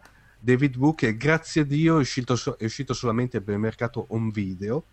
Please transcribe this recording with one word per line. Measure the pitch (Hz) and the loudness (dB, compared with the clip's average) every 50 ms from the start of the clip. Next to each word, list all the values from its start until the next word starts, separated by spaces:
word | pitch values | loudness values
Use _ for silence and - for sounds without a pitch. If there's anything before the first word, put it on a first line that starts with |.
| - - _ _ _ _ _ _ | -8 -16 _ _ _ _ _ _
David | - 113 127 127 143 147 123 | 0 2 4 4 4 2 2
Wu, | 123 131 151 156 | 2 2 2 2
che | - - 117 107 | 2 2 0 0
grazie | 110 117 147 160 156 - - - 165 151 | 0 2 2 2 2 0 -2 0 0 0
a | |
Dio | 139 143 147 160 160 165 | 2 2 2 4 4 4
è | 160 | 4
uscito | 135 123 - - 123 - 127 | 2 0 -2 -4 -2 0 0
so-, | 117 - - 120 - | 0 -2 -4 -6 -4
è | 110 | -4
uscito | 110 - - 135 - 123 | -4 -4 -6 -6 -6 -6
solamente | - - 120 110 117 123 123 - 113 | -2 -2 0 0 0 0 -2 -2 -4
per | 95 101 101 | -4 -4 -2
il | 101 | -2
mercato | 107 110 110 - 120 113 - 117 98 - | -2 -2 -2 -2 -4 -4 -4 -6 -8 -6
home | 104 113 113 110 | -4 -4 -4 -2
video. | 107 107 101 92 92 90 98 104 120 156 175 _ | -2 -4 -4 -4 -6 -6 -6 -4 -4 -4 -6 _